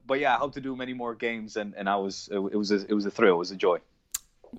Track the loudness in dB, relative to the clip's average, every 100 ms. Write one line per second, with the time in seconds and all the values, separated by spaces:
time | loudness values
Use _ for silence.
0 | -4 0 2 2 0 -4 -8 -6 -8 -6
1 | -8 -4 -4 -4 -6 -6 -6 -4 0 0
2 | 0 -6 -4 -2 0 0 2 0 2 0
3 | 0 4 6 6 0 0 2 2 _ _
4 | _ -12 _ _ -20